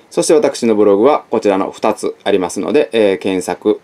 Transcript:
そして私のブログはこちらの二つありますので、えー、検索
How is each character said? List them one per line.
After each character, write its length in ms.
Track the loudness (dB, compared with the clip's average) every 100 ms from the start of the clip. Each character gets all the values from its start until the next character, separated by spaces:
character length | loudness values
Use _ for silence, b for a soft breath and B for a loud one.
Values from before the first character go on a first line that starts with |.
| b
そ 120 | -4
し 40 | 2
て 80 |
私 320 | 2 2 0 0
の 80 |
ブ 100 | 2
ロ 140 | 2 4
グ 60 |
は 200 | 2 0 -2
こ 100 | -4
ち 80 | -2
ら 80 | -2
の 140 | -4
二 240 | -4 -4
つ 200 | -2 -6 -6
あ 80 | -2
り 80 | 0
ま 120 | -2
す 100 | -4
の 140 | -2
で、 160 | 0 0
え 220 | 0 0
ー、 40 | 0
検 240 | -2 -4
索 380 | -4 -4 -2 -2